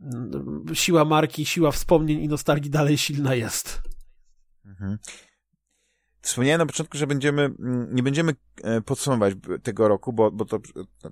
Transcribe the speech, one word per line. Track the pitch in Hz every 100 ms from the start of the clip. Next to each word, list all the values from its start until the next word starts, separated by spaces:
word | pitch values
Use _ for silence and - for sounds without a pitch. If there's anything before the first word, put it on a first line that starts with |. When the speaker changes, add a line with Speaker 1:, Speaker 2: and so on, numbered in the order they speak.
Speaker 1:
mm, | 156 120 123 139 67 - 160
siła | 160 - 170 151
marki, | 156 156 - 147
siła | 175 156
wspomnień | - - 165 156 151
i | 151
nostalgii | 147 - 147 143
dalej | 151 147 147
silna | - 143 135 127
jest. | 104 - - - - - - - _ _ _ _ 101
Speaker 2:
Mhm. | 95 98 104 - - _ _ _ _ _ _ _ _ _ _
Wspomniałem | - - 131 165
na | 156
początku, | - 160 147
że | 143
będziemy, | 143 143 143
mm, | 143 - 123 123 117 127
nie |
będziemy, | 127 143 165 139 _ -
e, | - 113
podsumować | - 135 143 123 101 95
b-, | - 90
tego | - 104 110
roku, | 98 -
bo, | 113 107
bo | 104 107
to, | 107
e, | - - 95 _ -